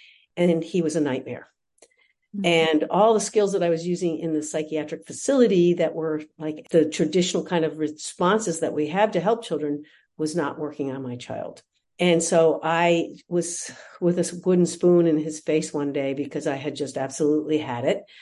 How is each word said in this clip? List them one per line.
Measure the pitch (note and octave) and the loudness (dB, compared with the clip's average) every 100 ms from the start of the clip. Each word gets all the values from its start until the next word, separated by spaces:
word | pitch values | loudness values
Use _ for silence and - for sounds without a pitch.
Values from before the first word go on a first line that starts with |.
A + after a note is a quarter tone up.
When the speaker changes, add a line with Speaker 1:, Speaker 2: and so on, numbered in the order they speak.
| - _ _ - | -20 _ _ 0
Speaker 1:
and | F3 E3 | 2 2
he | D#3+ F#3 | 0 -2
was | D#3+ D#3+ | 0 0
a | |
nightmare. | C#3+ B2+ - A#2+ - _ _ _ _ _ _ _ _ | 0 -2 -6 -12 -14 _ _ _ _ _ _ _ _
Speaker 2:
Mm-hmm. | G3+ F#3 | -4 2
Speaker 1:
And | E3 D#3+ D#3 | 4 4 2
all | - F3+ G#3+ | 2 4 4
the | A3 | 4
skills | - G#3+ G3+ | 2 0 2
that | F#3+ | 2
I | F3 | 0
was | D#3+ F3 | 0 -2
using | F3 F3 D#3 | -2 -2 -2
in | E3 | -2
the | D#3 | -4
psychiatric | D3+ D#3+ D#3 D#3 D3 D#3+ - | -4 -6 -4 -6 -6 -10 -12
facility | - - C4+ A3+ F#3+ F3 | -8 0 4 6 6 4
that | E3+ D#3+ | 4 0
were, | E3 D#3+ D#3 D#3 - | -2 -4 -4 -8 -10
like, | D#3 D3+ - | -10 -10 0
the | E3+ D#3 | 2 2
traditional | - D#3 F#3 F3+ F#3 | 0 0 0 0 -2
kind | - F3 D#3+ | -2 -2 -2
of | D#3 | -2
responses | D3+ D3+ - - F3+ G#3+ G#3 E3 | -6 -6 -12 0 2 2 0 -4
that | D#3 | -4
we | D3 D3 | -2 -2
have | F#3 G#3+ | 0 0
to | F#3+ | 2
help | F3+ A#3 | 0 -2
children | - D#3 D3 D3 - _ _ - | -2 -6 -4 -6 -10 _ _ -6
was | D#3 E3+ | -4 -2
not | C#3+ - | -4 -6
working | D3 D3 C#3 | -8 -6 -8
on | C3+ | -6
my | C3 B2 | -8 -10
child. | - - - - _ _ _ - | -10 -10 -10 -14 _ _ _ -2
And | F3+ E3 | 2 2
so | E3 E3+ D#3+ - | 4 4 4 2
I | D#3+ E3 F3 E3+ - - - | 0 2 2 2 0 -8 -4
was | F3 E3+ - - - - - | -4 -2 -6 -12 -16 -20 -2
with | F3 F3+ | 0 0
a | E3+ F3+ | -2 -4
wooden | F3+ F#3 F3 | 2 4 4
spoon | - F3+ F3 E3+ | 2 4 6 6
in | D#3 | 2
his | D#3 D3+ | -2 -6
face | - D#3 D#3 | -2 -2 0
one | D3+ C#3+ | -4 -4
day | C#3+ C#3 | -2 -4
because | C#3 C#3 D3+ D#3 | -4 -6 -6 -4
I | C3+ | -4
had | C#3+ C3 | -6 -6
just | C3+ C#3+ | -6 -6
absolutely | C3+ - D3 D3+ D3+ D#3 | -6 -2 0 2 0 -2
had | C3 A#2+ | -2 -4
it. | C#3 - - - | -2 -2 -4 -20